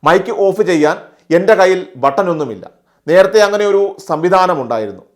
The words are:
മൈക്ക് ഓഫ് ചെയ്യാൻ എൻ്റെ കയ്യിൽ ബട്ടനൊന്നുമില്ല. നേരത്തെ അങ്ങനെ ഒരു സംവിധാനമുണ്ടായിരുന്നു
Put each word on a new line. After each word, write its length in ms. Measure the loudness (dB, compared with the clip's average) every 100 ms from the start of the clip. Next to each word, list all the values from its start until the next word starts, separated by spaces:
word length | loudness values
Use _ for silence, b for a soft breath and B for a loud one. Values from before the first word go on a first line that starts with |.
മൈക്ക് 280 | 2 0 0
ഓഫ് 300 | -2 -2 0
ചെയ്യാൻ 340 | 0 2 0 -2 -10 b b 0
എൻ്റെ 180 | 2
കയ്യിൽ 320 | 4 4 0 -6 -4
ബട്ടനൊന്നുമില്ല. 840 | -2 -2 -4 -4 -6 -10 -16 _ _ _ 0
നേരത്തെ 320 | 2 4 2
അങ്ങനെ 260 | 0 0 0
ഒരു 300 | 0 -2 -6 -8
സംവിധാനമുണ്ടായിരുന്നു 960 | -4 0 2 2 -2 -4 -6 -6 -12 _